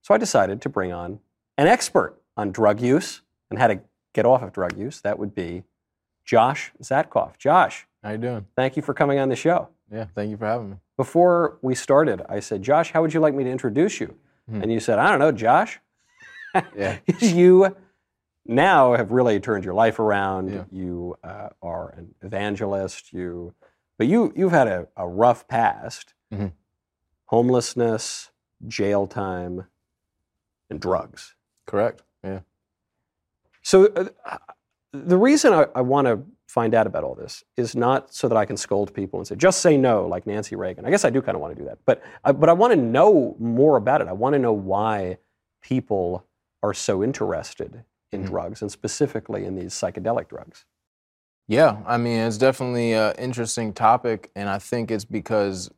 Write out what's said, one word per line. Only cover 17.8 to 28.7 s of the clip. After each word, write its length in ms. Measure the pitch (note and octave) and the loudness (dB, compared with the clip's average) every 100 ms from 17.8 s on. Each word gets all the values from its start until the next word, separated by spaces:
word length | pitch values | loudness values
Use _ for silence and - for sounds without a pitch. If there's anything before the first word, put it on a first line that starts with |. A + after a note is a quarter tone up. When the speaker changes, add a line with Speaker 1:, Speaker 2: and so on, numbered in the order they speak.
| _ _ _ _ _ _ - | _ _ _ _ _ _ -2
Speaker 1:
now 440 | A#2+ F3+ E3+ B2+ | 2 4 6 6
have 180 | A#2+ G2+ | 4 2
really 260 | B2 B2 G2+ | 2 2 2
turned 240 | A2 G#2 | 0 -4
your 120 | F2+ | -2
life 240 | F#2 A2+ G#2+ | 2 2 2
around. 520 | G#2+ G2+ G2 F#2+ F#2+ | 0 0 -2 -4 -6
Speaker 2:
Yeah. 140 | G2 F#2 | -8 -12
Speaker 1:
You, 440 | F#2 F2+ F2 F2 F2 | -12 -10 -8 -10 -12
uh, 280 | E2 G2+ G#2 _ | -16 -16 -16 _
are 300 | F2 E2+ D#2+ | -12 -10 -12
an 240 | D#2+ E2+ _ | -16 -20 _
evangelist. 880 | G2 G2 G#2 G2+ G#2 G2 F#2+ - _ | -10 -6 -4 -4 -4 -4 -6 -10 _
You, 400 | F2+ F2+ F2 F2 _ _ _ _ _ | -12 -10 -10 -14 _ _ _ _ _
but 80 | A#2 | 2
you, 260 | A3 A#3 | 2 2
you've 180 | - F#3 | 0 2
had 160 | E3 A#2 | 4 2
a, 200 | F#2 E2 - | 0 -6 -10
a 100 | F2+ | -8
rough 400 | F#2 A#2 A#2 _ | 2 2 2 _
past. 680 | A#2+ A2 - - - - _ _ | 0 0 -2 -12 -16 -20 _ _
Speaker 2:
Mm-hmm. 140 | G2+ G2 D#2+ _ _ _ _ _ _ _ | -8 -8 -10 _ _ _ _ _ _ _
Speaker 1:
Homelessness, 1040 | A2+ B2 B2+ - - A#2 G#2+ - - - _ _ _ | 2 2 0 -2 -2 -2 -2 -6 -12 -18 _ _ _
jail 400 | - | -14